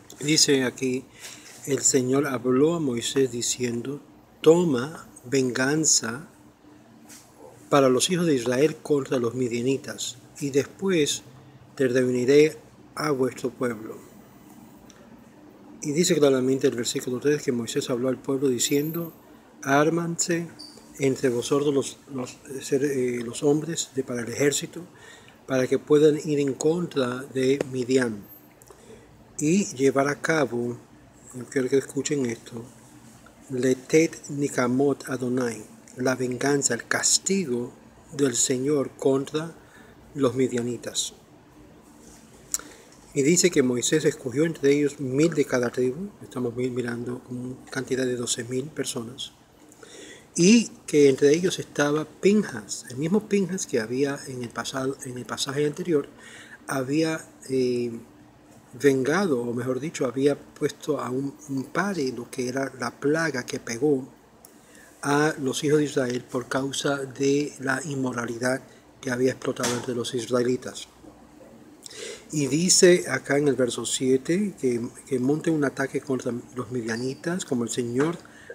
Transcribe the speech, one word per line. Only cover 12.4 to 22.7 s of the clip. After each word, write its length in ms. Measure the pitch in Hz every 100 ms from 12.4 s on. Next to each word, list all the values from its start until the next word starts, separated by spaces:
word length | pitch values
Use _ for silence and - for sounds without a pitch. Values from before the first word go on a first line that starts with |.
| 156 156 - - - -
a 160 | 151
vuestro 380 | 131 131 - 127
pueblo". 480 | - 123 107 110 - - - - - - - - - - - - - - - - - - -
Y 100 | 156
dice 240 | 143 180 156
claramente 520 | 143 131 131 131 139
el 80 | 117
versículo 440 | 113 139 127 123
tres 240 | 135 147
que 80 | 147
Moisés 380 | 120 113 147 135
habló 180 | 120 131
al 100 | 127
pueblo 300 | - 135 139
diciendo, 640 | 120 - 143 156 165 165 - - - - -
"Ármanse 840 | - 139 151 165 170 170 - 165 170 - - - - -
entre 280 | 139 127 135
vosotros 460 | 120 113 143 147
los, 240 | 139 120 - -
los, 240 | 135 123 - - 131
eh, 60 |
ser, 240 | -